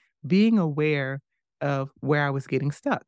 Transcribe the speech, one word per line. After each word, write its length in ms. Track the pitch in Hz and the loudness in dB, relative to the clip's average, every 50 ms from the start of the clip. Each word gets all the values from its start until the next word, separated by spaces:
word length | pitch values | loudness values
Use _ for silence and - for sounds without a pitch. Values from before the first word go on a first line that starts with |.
| _ _ _ _ - | _ _ _ _ -4
being 340 | 131 180 196 214 226 226 208 | 2 4 4 4 6 4 4
aware 640 | 170 156 143 151 151 156 151 143 135 135 135 139 - _ _ _ _ _ _ - | 2 0 0 0 0 0 0 0 -2 -4 -6 -8 -12 _ _ _ _ _ _ -6
of 300 | 143 143 139 139 135 139 _ _ | -4 -2 -2 -2 -4 -6 _ _
where 240 | - 135 151 147 147 | -2 0 0 2 0
I 40 | 143 | 0
was 180 | 135 139 - - | -2 -4 -4 -4
getting 240 | 135 131 139 147 | -4 -2 -2 -4
stuck. 320 | - - - 285 226 - - | -4 -4 -4 -4 -4 -4 -6